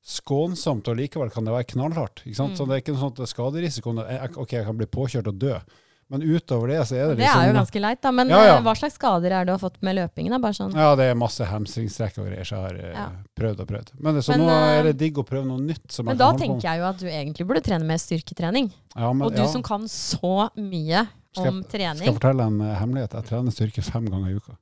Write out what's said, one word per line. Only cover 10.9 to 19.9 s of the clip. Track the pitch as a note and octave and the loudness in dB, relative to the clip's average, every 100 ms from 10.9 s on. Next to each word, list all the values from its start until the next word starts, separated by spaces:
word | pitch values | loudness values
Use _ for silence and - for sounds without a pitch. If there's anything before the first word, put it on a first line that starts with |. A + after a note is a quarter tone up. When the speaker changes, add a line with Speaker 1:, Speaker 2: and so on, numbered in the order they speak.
| C#3 | 6
Speaker 1:
det | C3 | 6
er | A#2+ | 4
masse | A#2 - | 0 -2
hamstringstrekk | G#2+ G#2+ G#2 - A2 - A2 - | -4 -4 -6 -6 -6 -4 -6 -4
og | G2 | -8
greier, | F#2+ G2 | -8 -8
så | |
jeg | G2 | -6
har, | F#2+ F#2 | -6 -8
eh, | F#2+ | -10
Speaker 2:
Ja. | E2+ G2+ F2+ G2 - | -10 -10 -12 -14 -4
Speaker 1:
prøvd | A2 G#2 | -4 -4
og | - | -6
prøvd. | G#2 G#2 - | -8 -10 -6
Men | D3+ | 0
det, | D3+ | 0
så | C3 D3 | 2 4
Speaker 2:
Men, | |
Speaker 1:
nå | E3 | 6
er | D#3+ D3+ D3+ | 6 6 4
Speaker 2:
eh, | |
Speaker 1:
det | D#3 C#3 | 4 2
digg | D#3+ D3 | 0 -2
å | C3 | -4
prøve | C3 C3 | -4 -2
noe | B2+ | -4
nytt | C#3+ D#3 - | -4 -6 -10
som | - A#2 | -8 -4
Speaker 2:
men | |
Speaker 1:
jeg | C3 | 4
Speaker 2:
da | B3+ | 4
Speaker 1:
kan | - | 4
holde | - | 0
på | B2 | -2
Speaker 2:
tenker | C3+ | -2
jeg | E3 | -2
jo | F3+ | -4
at | F#3 | -4
du | F3+ | -6
egentlig | D#3 C#3+ D3+ F3+ | -6 -8 -6 -2
burde | C#4+ | 0
trene | - F3+ D#3+ | 0 0 0
mer | D#3+ | -2
styrketrening. | - E3 - - E3+ A#3 A#3+ - _ - | -2 -4 -4 -6 -2 0 -2 -6 _ -4
Speaker 1:
Ja, | A#2 | 0
men, | C3 C#3+ | 2 0
Speaker 2:
Og | |
du | - | 2
Speaker 1:
ja. | - | 0
Speaker 2:
som | B3 | 0
kan | - G#3 | -4 -6
så | A3 | -4